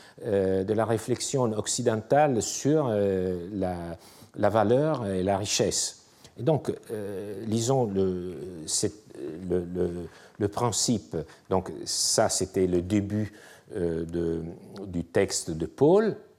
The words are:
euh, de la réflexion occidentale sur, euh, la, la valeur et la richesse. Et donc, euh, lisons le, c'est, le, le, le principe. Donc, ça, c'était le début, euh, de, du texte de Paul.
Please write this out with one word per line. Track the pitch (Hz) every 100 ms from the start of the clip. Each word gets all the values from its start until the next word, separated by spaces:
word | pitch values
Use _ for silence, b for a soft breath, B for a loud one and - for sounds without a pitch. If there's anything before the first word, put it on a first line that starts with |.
| B -
euh, | 120 98 95 95
de | 95
la | 107 110
réflexion | 110 - 117 - 135 120
occidentale | 107 - - 120 110 - 139 151 113
sur, | 92 - 135 156 131
euh, | 104 101 95 92 90 87
la, | 104 92 87 85 82 B B B -
la | 104
valeur | 110 104 127 151 139 101
et | 95
la | 92 98
richesse. | 104 - 101 - - - B B B -
Et |
donc, | 123 143 - - -
euh, | 107 101 95 101 101 113
lisons | 113 113 135 113
le, | 98 95 90 90 76 92 85 78
c'est, | - 110 - - - 71 80 92
le, | 90
le, | 87 90 87 87 82 B B -
le | 101
principe. | - 120 - - 110 - 82 78 B -
Donc, | 92 - 78 -
ça, | - - - 107
c'était | - 92 98 92
le | 87
début, | 87 104 98 107 104 B B B - -
euh, | 85 82 82
de, | 85 82 82 82 92 - - 98
du | 87 -
texte | 95 98 - -
de | 78 82
Paul. | - 143 196 220 - -